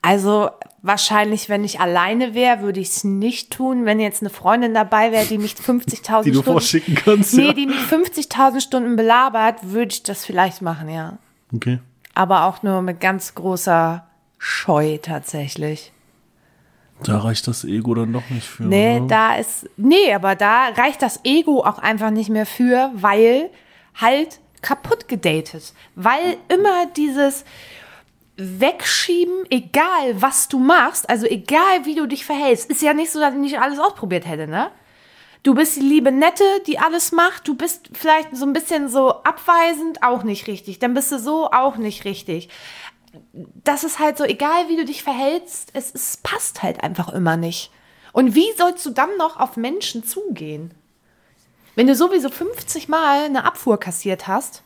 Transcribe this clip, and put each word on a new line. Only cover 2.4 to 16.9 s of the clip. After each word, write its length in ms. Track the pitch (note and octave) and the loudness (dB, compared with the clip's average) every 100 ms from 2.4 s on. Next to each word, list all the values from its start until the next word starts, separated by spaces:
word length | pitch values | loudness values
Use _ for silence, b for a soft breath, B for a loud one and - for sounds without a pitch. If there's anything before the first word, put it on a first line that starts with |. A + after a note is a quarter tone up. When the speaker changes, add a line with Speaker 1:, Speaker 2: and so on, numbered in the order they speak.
| B3 A#3 | 2 2
Speaker 1:
würde 180 | G3+ F#3+ | 0 -4
ich's 220 | F3+ - | -4 -4
nicht 480 | G3+ G3 A3 A#3+ - | -2 0 -2 -4 -10
tun. 340 | - C4 B3 A3+ | -6 -2 0 2
Wenn 140 | G#3+ | 2
jetzt 220 | G#3+ G3+ | 0 -4
eine 80 | G#3 | -8
Freundin 440 | - F3+ A#3 A#3+ A3 | -2 2 2 2 2
dabei 360 | G#3+ G#3+ A3+ | 2 4 4
wär, 140 | A3 G#3+ | 2 0
die 120 | A3 | -2
mich 160 | G#3 - | -4 -6
fünfzigtausend 720 | - B3 - - - A3 G3+ | -2 0 0 -8 0 2 4
Speaker 2:
<laughs> 20 | |
Die 40 | |
du 100 | C3+ | 2
Speaker 1:
Stunden 180 | C#3 E3 | 4 2
Speaker 2:
vorschicken 360 | - D#3+ - D3 | 2 0 0 0
kannst, 380 | - G#3 G3+ | 4 4 6
Speaker 1:
Nee, 140 | B3+ C#4+ | 6 4
Speaker 2:
ja. 60 | |
Speaker 1:
die 120 | C#4 C#4 | 2 0
mich 140 | C4+ | -2
fünfzigtausend 800 | B3 D#4 F4+ - C#4+ - C4+ B3+ | 0 0 0 -4 -8 2 2 2
Stunden 340 | - C4 A#3+ A#3 | -2 -2 0 0
belabert, 720 | A3+ A#3 C4 A3+ A3 A#3 F#3 | 2 2 2 2 0 0 -6
würde 220 | G#3 A#3 | -4 -2
ich 100 | - | -4
das 220 | - G3 - | -6 -8 -4
vielleicht 360 | F#3 F#3 E3+ | 0 0 0
machen, 280 | F3+ E3 D#3 | -8 -8 -8
ja. 280 | D#3+ D#3+ G3 _ _ _ A#2+ | -8 -10 -14 _ _ _ -6
Speaker 2:
Okay. 240 | B2 B2 - _ _ | -4 -4 -8 _ _
Speaker 1:
Aber 320 | - F#3 F#3 F3 | -2 2 2 2
auch 160 | F#3 | 0
nur 180 | G#3 F#3+ | -2 -2
mit 160 | F#3 F3 | -2 -2
ganz 320 | F#3+ F#3+ - - | -2 -2 -6 -8
großer 720 | F3+ F3+ F#3+ E3 E3 E3+ _ _ _ _ | -4 -4 2 2 2 -2 _ _ _ _
Scheu 640 | - - - D3+ D3+ D3+ | -8 -6 0 2 2 -2
tatsächlich. 920 | E3 D#3 C#3 D3+ C#3+ - D3+ D3+ - _ _ _ _ _ _ _ _ _ _ | -6 -8 -8 -8 -8 -6 -8 -8 -14 _ _ _ _ _ _ _ _ _ _